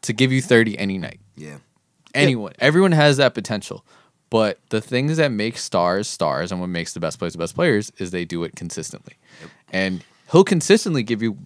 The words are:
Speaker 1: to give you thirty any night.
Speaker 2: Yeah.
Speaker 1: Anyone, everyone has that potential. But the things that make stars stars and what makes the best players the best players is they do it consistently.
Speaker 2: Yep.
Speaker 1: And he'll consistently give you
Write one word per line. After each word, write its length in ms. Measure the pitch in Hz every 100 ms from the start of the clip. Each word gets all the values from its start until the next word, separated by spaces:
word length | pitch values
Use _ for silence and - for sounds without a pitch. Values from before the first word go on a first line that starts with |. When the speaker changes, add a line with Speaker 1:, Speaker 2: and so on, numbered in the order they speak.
Speaker 1:
to 120 | -
give 200 | 110 131
you 100 | 135
thirty 340 | 127 120 113 101
any 220 | 98 95
night. 220 | 82 - _ -
Speaker 2:
Yeah. 220 | 76 73 _ _ _ _ _
Speaker 1:
Anyone, 400 | - 143 123 101 -
everyone 320 | 131 160 190
has 240 | 160 147 135
that 140 | 135
potential. 500 | - 104 107 - 101 _ _ _ _ _
But 300 | 113 107 95 _
the 100 | 110
things 380 | 107 127 139 160
that 120 | 151
make 280 | 107 107 113
stars 500 | - 95 87 92 104
stars 420 | - 80 67 87
and 80 | 92
what 120 | 90
makes 240 | 87 82
the 60 | -
best 180 | 82 -
players 160 | 87
the 40 | 85
best 160 | 85
players 380 | - 175 107 104 _
is 140 | 92
they 120 | 90
do 200 | 85 85
it 120 | 85 -
consistently. 600 | 85 - 80 - - _ _ -
Speaker 2:
Yep. 80 | - _ _
Speaker 1:
And 320 | 95 95 92 - _ _
he'll 120 | 165
consistently 600 | 196 185 - 214 208 151
give 180 | 110 113
you 160 | 113 101